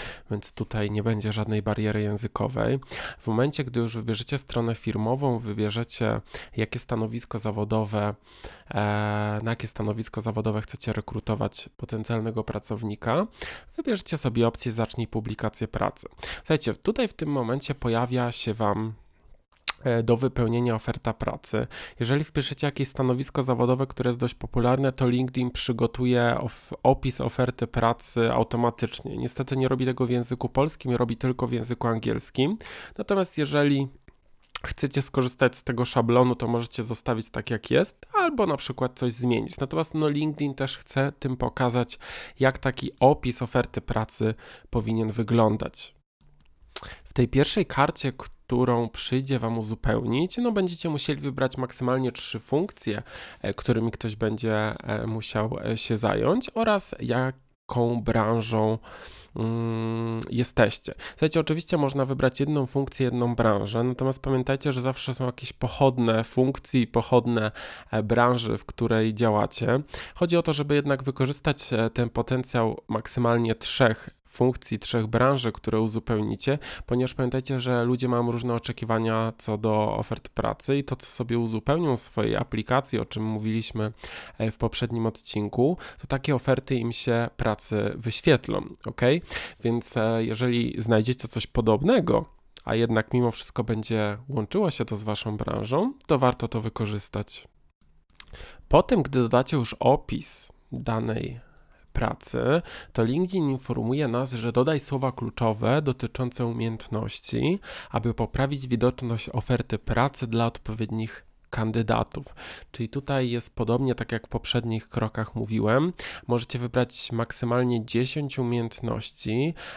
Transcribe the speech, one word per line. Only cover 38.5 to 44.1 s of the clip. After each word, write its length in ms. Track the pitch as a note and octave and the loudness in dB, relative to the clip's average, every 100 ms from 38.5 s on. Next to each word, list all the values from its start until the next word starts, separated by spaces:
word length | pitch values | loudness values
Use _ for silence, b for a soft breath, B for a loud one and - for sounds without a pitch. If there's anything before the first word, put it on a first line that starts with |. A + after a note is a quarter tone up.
| C#3+ | 0
przykład 420 | - B2+ B2+ - | -4 -2 -4 0
coś 140 | B2 | -2
zmienić. 440 | A#2 B2 A2+ A2 - | 0 2 2 0 -6
Natomiast, 360 | - D#3+ D#3 | -4 -2 -2
no, 160 | D#3 D3+ | 0 0
LinkedIn 460 | D3 D3+ D3 D3 C3+ | 0 -2 -2 -2 -2
też 220 | C3+ - | -4 -6
chce 340 | - C3+ C3+ - | -4 0 0 0
tym 180 | C3 B2+ | -4 -2
pokazać, 600 | A#2+ - B2+ B2 A#2 - B B B B | -2 0 2 2 -2 -6 B B B B
jak 180 | C3 - | 2 2
taki 340 | C3+ - C3 - | -2 -2 -4 6
opis 420 | C3 D3 B2+ - | 6 6 0 -2
oferty 400 | A#2+ B2+ - - | 0 0 0 -2
pracy 520 | - A2 A2 | -2 -2 -2